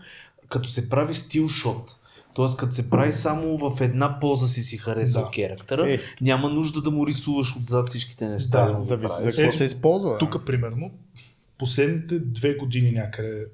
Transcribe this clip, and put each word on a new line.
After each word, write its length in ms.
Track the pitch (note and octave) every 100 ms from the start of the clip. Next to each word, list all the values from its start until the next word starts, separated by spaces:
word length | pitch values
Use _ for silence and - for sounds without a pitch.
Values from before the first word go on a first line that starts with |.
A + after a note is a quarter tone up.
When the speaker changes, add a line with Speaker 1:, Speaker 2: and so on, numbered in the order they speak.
| - - - _ -
Speaker 1:
като 200 | B2+ -
се 200 | - -
прави 240 | C#3 D#3
стилшот, 800 | - - D#3 D#3 - A#2+ - - - _ - _ -
т.е. 100 | C3 B2+
като 140 | B2+
се 180 | B2 A#2
прави 240 | - D3
само 440 | D3 D#3+ D#3 D#3+ D#3
в 220 | C#3+ B2+
една 380 | B2 B2 C#3+ C#3
поза 280 | D3 C3+ B2
си 160 | B2
си 140 | A2 G#2+
харесал 460 | A2+ A2 A#2+ A2+ G#2
Speaker 2:
Да. 160 | -
Speaker 1:
характера, 460 | G2 F#2+ - C3+ D3+
Speaker 3:
Е. 100 | C3 - -
Speaker 1:
няма 280 | B2+ C3 C#3+
нужда 320 | D3+ D#3 D3+
да 100 | D3+
му 160 | D3+ D3
рисуваш 480 | C3+ D3+ C#3+ B2+ B2
отзад 300 | A#2+ B2 B2
всичките 400 | A#2+ - - G#2+
неща, 320 | G#2 - B2+
Speaker 2:
Да, 60 | A2
Speaker 1:
да 60 |
му 60 | G#2
го 60 |
Speaker 3:
зависи 240 | A2+ A#2+ A2 F2
Speaker 1:
правиш. 200 | A2+ A#2
Speaker 3:
за 60 |
какво 120 | D3
Speaker 2:
Е, 40 | -
Speaker 3:
се 80 | C3+
използва. 520 | B2 D#3 F#3 G3 A2
Speaker 2:
тук, 280 | D3+ D3+ C3
примерно, 460 | B2+ A#2 A#2+ F3+ - - - - _ _ -
последните 600 | B2+ - D3 E3 D#3+ E3+
две 340 | B2+ A#2 C#3+ C#3+
години 360 | C3 B2+ B2
някъде 540 | A2+ G#2 - A2 G#2+ G#2